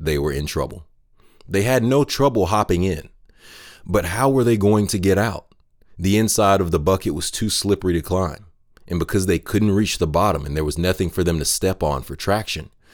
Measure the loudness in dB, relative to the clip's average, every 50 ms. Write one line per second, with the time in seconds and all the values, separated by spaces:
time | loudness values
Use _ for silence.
0 | -4 -4 -2 -2 -2 -2 -4 -4 -6 -6 -4 -6 -6 -6 -8 -16 -20 _ _ _
1 | _ _ _ _ _ _ _ _ -14 -4 -2 0 2 2 2 2 2 2 2 2
2 | 2 0 0 0 0 2 2 2 0 2 2 0 2 2 0 0 0 0 -2 -4
3 | -8 -16 _ _ -20 _ _ _ _ -20 -20 -20 -20 -20 -20 -20 -10 -2 -2 -2
4 | 0 0 -2 0 2 2 4 4 4 4 2 4 4 4 4 4 2 0 -2 0
5 | 2 2 2 2 2 0 -2 -6 -12 _ _ _ _ _ _ _ _ _ -14 -4
6 | 0 2 2 4 2 2 2 2 4 4 4 4 2 2 0 0 2 2 0 0
7 | 0 -4 -4 -4 -6 -8 -6 -4 -4 -2 -2 -2 0 0 -2 0 0 -2 -2 -2
8 | -2 -2 -2 -2 -2 -2 -6 -10 -18 -20 _ _ _ _ _ -20 -12 -6 -4 -4
9 | -4 0 0 0 2 4 2 2 0 0 0 2 2 4 4 2 2 0 0 -2
10 | -2 0 0 0 2 2 0 -2 -4 -6 -4 -4 -4 -4 -4 -2 0 -2 0 0
11 | -2 -4 -2 -2 -2 0 0 -2 -2 -4 -4 -2 -2 -2 -2 0 -2 -2 -2 -4
12 | -6 -10 -12 -8 -4 -2 -2 -2 -2 -6 -10 -10 -10 -14 _ _ _ _